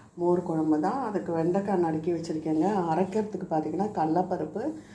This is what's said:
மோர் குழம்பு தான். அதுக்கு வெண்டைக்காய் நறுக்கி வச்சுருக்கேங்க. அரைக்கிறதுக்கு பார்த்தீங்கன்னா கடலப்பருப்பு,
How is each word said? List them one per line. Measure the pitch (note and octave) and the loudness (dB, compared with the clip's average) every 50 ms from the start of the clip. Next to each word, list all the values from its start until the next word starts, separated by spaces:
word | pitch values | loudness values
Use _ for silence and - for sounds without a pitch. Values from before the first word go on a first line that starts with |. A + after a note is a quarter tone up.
| - - - - | -20 -16 -6 0
மோர் | F3 F3 F3 F3 F3 - | 2 4 4 4 2 0
குழம்பு | E3 D#3+ D#3 D#3 D#3 D3+ E3 | 0 0 2 2 2 2 2
தான். | F#3+ A#3 C4+ C4 A3 | 0 0 -2 -2 -2
அதுக்கு | G3 F3+ - - E3+ E3 | -2 -4 -2 -2 -2 0
வெண்டைக்காய் | D#3+ E3+ F3+ G3 G3 G#3 G3+ F3+ F3 | 2 2 2 0 0 0 2 2 2
நறுக்கி | E3 D#3+ D#3 D#3+ F3 E3+ | 2 0 -2 0 -2 -2
வச்சுருக்கேங்க. | E3 D#3+ - D#3+ D#3 D#3 D#3+ D#3 D#3 D#3+ F#3+ G#3+ G3 F3 E3 | -2 -2 -4 -4 -4 -2 0 2 2 2 2 2 0 0 2
அரைக்கிறதுக்கு | D#3+ E3+ G3 F#3+ - G#3+ G#3 G#3 - F3+ F#3+ - | 2 2 2 0 0 -2 -2 -2 -4 -8 -6 -2
பார்த்தீங்கன்னா | E3 D#3 D3+ D3+ - E3 G3 G#3 - F#3 | -2 -2 -2 -2 -2 -2 -2 -2 0 0
கடலப்பருப்பு, | D#3+ D#3 D#3+ F3+ F#3 - F#3 E3+ D#3 D3+ - G3 A#3+ D#4 D#4 - - - - | 2 2 4 2 2 0 0 -4 -4 -4 -6 -6 -6 -6 -6 -8 -12 -18 -20